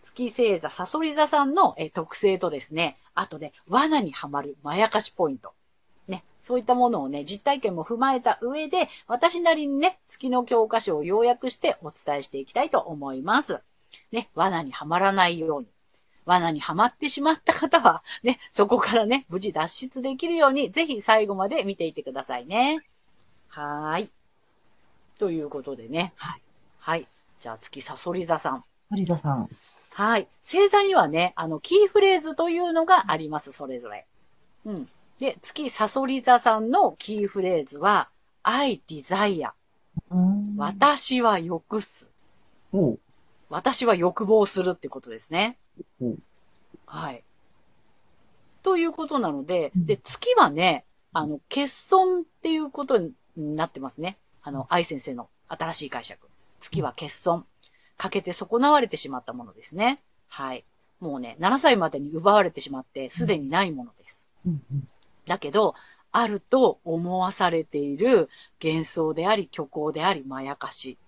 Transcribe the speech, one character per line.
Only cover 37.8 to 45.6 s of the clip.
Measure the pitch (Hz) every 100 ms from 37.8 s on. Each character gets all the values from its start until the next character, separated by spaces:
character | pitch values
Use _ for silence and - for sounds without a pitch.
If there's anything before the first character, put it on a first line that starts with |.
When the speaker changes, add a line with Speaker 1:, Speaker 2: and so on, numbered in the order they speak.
| 180 202 - _ _ _
Speaker 1:
I | - 247 285 208 _
desire。 | 156 135 190 208 180 127 - _ _ _ - -
Speaker 2:
う | 180
ー |
ん。 | 180 202 208 202
Speaker 1:
私 | 143 - 277 294 - 254
は | 233 196
欲 | 170 170 _ 214
す。 | - - - _ _ _ _ _ _
Speaker 2:
お | 190 151
う。 | 110 _ _ _ _ _
Speaker 1:
私 | 156 262 262 240
は |
欲 | 190 175 175 202
望 | 220 202
す | 190
る | 180
っ | 180
て | 139
こ | 131
と | 127
で | 113
す | -
ね。 | 160 214 247